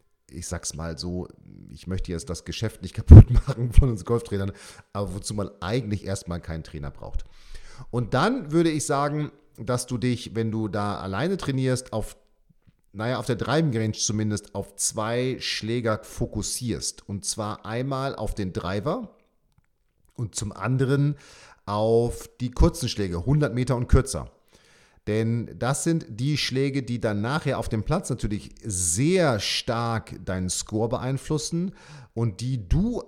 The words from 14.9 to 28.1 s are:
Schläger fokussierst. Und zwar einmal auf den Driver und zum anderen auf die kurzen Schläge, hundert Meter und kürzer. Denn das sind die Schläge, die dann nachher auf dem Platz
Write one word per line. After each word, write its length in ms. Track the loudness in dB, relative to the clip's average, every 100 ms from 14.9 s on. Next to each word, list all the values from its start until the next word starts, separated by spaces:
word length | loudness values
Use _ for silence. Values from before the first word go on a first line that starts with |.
| -2 -2 -2 -2 -4
Schläger 600 | -4 -4 -2 -2 0 -2
fokussierst. 1040 | -4 -6 -4 -4 -4 -4 -4 -4 -6 -8 -8
Und 160 | -8
zwar 400 | -6 -6 -6 -8
einmal 520 | -8 -6 -4 -4 -4 -4
auf 180 | -6
den 180 | -4 -4
Driver 640 | -4 -4 -4 -2 -4 -6 -14 _ _ _ _ _ _ _ _ _ -8
und 140 | -8
zum 180 | -6 -8
anderen 640 | -4 0 2 4 4 2 0 -10 -20 -20 -16
auf 640 | -4 0 4 4 4 -2 -12 -8
die 100 | -2
kurzen 380 | 4 4 4 -4
Schläge, 360 | -2 -2 -2
hundert 300 | 2 2 2
Meter 200 | 0 0
und 140 | 0 6
kürzer. 420 | 6 6 -2 -8 -14 _ -20 _ -20 _ _ -2
Denn 500 | 0 2 0 -4 -4
das 240 | -2 0
sind 220 | 0 0 -2
die 260 | -4 -2 0
Schläge, 460 | -2 0 0 -2
die 180 | -4 -2
dann 220 | -2 -2
nachher 360 | -2 -2 -2 -2
auf 120 | -2
dem 140 | -2
Platz 260 | 0 -2 -2